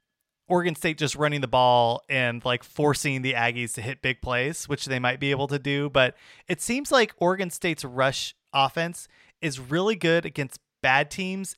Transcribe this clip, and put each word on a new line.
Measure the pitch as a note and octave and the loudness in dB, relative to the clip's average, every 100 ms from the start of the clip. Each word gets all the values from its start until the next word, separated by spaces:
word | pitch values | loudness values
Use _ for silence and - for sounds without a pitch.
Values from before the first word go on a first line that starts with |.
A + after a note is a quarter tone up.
| _ _ _ _ - | _ _ _ _ -2
Oregon | F3+ F3 | 0 0
State | D#3 F3 D#3 | -2 -2 -2
just | D3 | -2
running | C#3 D3+ D3 | 0 0 0
the | B2+ | 0
ball | B2+ B2+ B2 A#2 A#2+ - | 4 6 6 4 0 -2
and, | C3 B2 A#2 | 0 0 -2
like, | B2+ B2 | -2 -4
forcing | - - D3 C#3 D3 C3+ | -4 0 2 2 0 -2
the | C3 | -2
Aggies | A#2+ A#2 A#2+ A#2 | 0 0 0 -6
to | - | -6
hit | A2 C3 | -8 -4
big | C3 B2+ | -4 -4
plays, | C3 B2 C3 E3 - | -2 0 0 -4 -6
which | C#3+ - | -6 -4
they | C3 | -2
might | B2 C3 | -2 -2
be | C#3 | 0
able | C#3 C3+ | 0 -2
to | C#3+ | -2
do. | C3+ C#3+ C#3+ | -2 -2 0
But | C#3 B2+ - - - - | 2 2 0 -20 -16 -8
it | C#4 | -6
seems | - B3 D4 | -4 -4 2
like | C4+ G#3+ - | 2 2 2
Oregon | F3 F#3 F#3 | 0 0 -4
State's | - F3+ D#3 | -4 -4 -4
rush | C3+ B2 C3 C3 - - _ | -6 0 0 0 -8 -12 _
offense | C#3 C3+ - E3+ F3 - _ _ - | 0 2 0 -6 -8 -16 _ _ -8
is | E3 B2+ | -6 -6
really | B2+ D#3+ G3 | -4 0 0
good | G#3 E3 E3+ E3 | 2 2 2 0
against | - C3+ - _ _ | -6 -8 -10 _ _
bad | C3 C3+ D3 | 2 2 2
teams | - F#3 F#3+ F#3+ | -4 -6 -6 -10